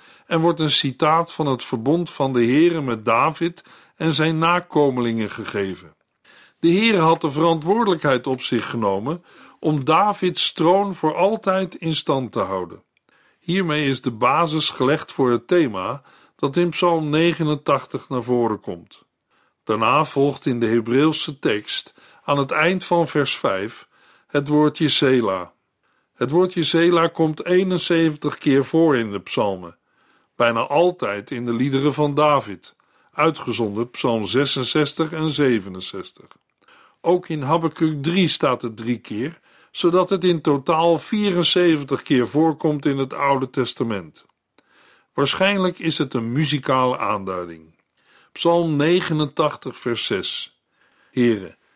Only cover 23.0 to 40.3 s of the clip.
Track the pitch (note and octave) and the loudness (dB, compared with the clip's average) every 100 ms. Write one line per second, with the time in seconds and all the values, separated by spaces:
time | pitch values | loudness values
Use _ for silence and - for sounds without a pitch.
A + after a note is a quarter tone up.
23 | D#3+ D3+ C#3 - C3 F#2+ G#2+ - - _ | 0 0 -2 -2 -2 -2 -6 -10 -20 _
24 | _ _ _ D3 C#3+ D3 D3+ D3 D3+ - | _ _ _ -4 0 2 2 2 0 2
25 | C#3 B2+ G#2+ F#2+ F2 _ _ _ _ _ | 2 2 0 -2 -6 _ _ _ _ _
26 | _ - B2+ D#3 F#3 F3+ D3+ E3 E3+ F3 | _ -6 -2 2 0 0 0 2 4 4
27 | E3 - D#3+ D3+ - F3+ F#3+ F3 - E3+ | 0 0 -2 -2 0 0 2 0 0 2
28 | E3 D3 D3 - D3+ C3+ C3 E3 E3 C3 | 2 0 -6 -2 2 2 2 2 4 2
29 | A2 G2+ - - G#2+ F#2 F2 - _ _ | 0 -6 -4 -2 -2 -4 -10 -20 _ _
30 | _ _ _ - A#2 A2+ A#2+ D3 F3+ F3+ | _ _ _ 0 2 2 0 2 2 0
31 | A2 G2+ - B2+ A#2+ A#2 C3+ C3+ D3 C3+ | -6 -6 -8 -8 -4 -2 0 0 0 0
32 | D3 C#3+ D3+ C#3+ G#2+ F#2 - _ _ _ | 0 2 2 2 -2 -14 -18 _ _ _
33 | _ - D#3 D3+ - A2 A2 G2+ A#2 - | _ 0 0 0 -6 -4 -4 -4 -6 -4
34 | C3 A2+ G2 A#2 C#3 - B2 D#3 C#3+ - | -2 -2 0 0 0 -2 -2 0 -2 -2
35 | D#3 D#3+ D#3 C#3+ C#3 A#2 F#2+ F#2 - G2 | -4 -4 -4 0 2 2 -2 -10 -10 -10
36 | - - - _ _ _ _ _ _ _ | -14 -18 -20 _ _ _ _ _ _ _
37 | - F3+ - D#3 C3+ E3 D#3+ - D#3+ D3+ | 0 0 0 -6 0 0 0 0 -2 -2
38 | C#3 F3+ E3+ - C#3+ B2 A#2+ A2 A2+ A#2 | -2 2 2 2 0 0 -6 -8 -6 -6
39 | - G#2+ C#3 E3+ _ _ _ - F3 F3+ | -6 -8 -8 -10 _ _ _ 0 2 2
40 | F#3 F#3+ F3+ | 2 2 2